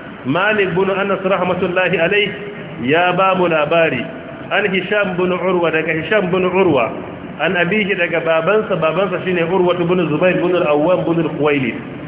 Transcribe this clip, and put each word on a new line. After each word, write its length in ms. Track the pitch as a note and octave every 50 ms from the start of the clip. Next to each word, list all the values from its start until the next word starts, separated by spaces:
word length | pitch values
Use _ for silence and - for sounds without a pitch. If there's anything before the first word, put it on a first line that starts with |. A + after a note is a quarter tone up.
| - - - - -
مالك 420 | B2 D3 F3 G3 G#3+ A3 G#3 F#3+ F3+
بن 220 | E3 F#3 F#3+ G3
أنس 300 | G3 F#3 G3 G3+ F#3+ - G3
رحمة 340 | F#3 G3 F3 F3+ F#3 F3 F3+
الله 280 | G3 E3+ F3 F#3 F#3 F3 F3 E3
عليه 300 | E3 F3+ G#3 G#3 G#3 G3+ - - - - - - - - - - A#2+
ya 260 | C3 D3+ E3+ F3+ F3+
bamu 360 | F3 F#3 F#3+ F#3+ F#3 F#3 F3+ E3+
labari. 540 | D#3+ D#3 D3 D3 D#3+ E3 E3 D#3 C3+ A#2+ - - - - - - - - - -
An 120 | E3 G3 G#3 F#3+
Hisham 460 | F#3+ F3+ - - G#3 G#3 G3+ F#3 F3+ E3+
bin 140 | F3+ F3+ F3+
Urwa, 380 | F3 F3 F#3+ F3+ F3 E3+ D#3+ D#3
daga 160 | D#3+ D#3 E3+
Hisham 400 | D#3 D#3+ D#3+ - G#3+ G#3 F#3+ F3
bin 160 | F3+ F#3 F#3
Urwa. 400 | F3+ F3+ F#3+ F#3+ F3 C#3+ B2+ A2+ A2 - - - - - - - - - -
An 120 | D3+ E3+ F#3+ F3
abihi, 400 | F3 E3+ G#3 G#3+ G3+ F#3+ G3 F3
daga 220 | F3 E3+ E3+ D#3+
babansa, 560 | D3+ D#3+ D#3+ D#3+ D#3+ F#3 G#3 A3 G#3 - G3 D#3+
babansa 400 | D#3+ D#3 D#3+ F3+ G3+ F3 F3+ D#3+ C3+
shine 160 | F#3 F3+ E3+
Urwa 320 | E3 E3 F#3+ F#3 F3 F3+ F3
bin 240 | F3+ E3+ E3+ F#3 F3+ E3+
Zubair 320 | D3 D3 D3+ F3+ F#3 E3+ -
bin 160 | F3 F3 F3+
Al-Awwam 480 | E3+ D#3+ D3+ D3 D3 D3+ F3 F#3 E3
bin 240 | D#3+ E3+ E3 E3 D#3+
Al-Khuwailid. 480 | C#3+ - - C#3+ D3+ D3 C#3 B2+ A2 G2 F#2 - - - - -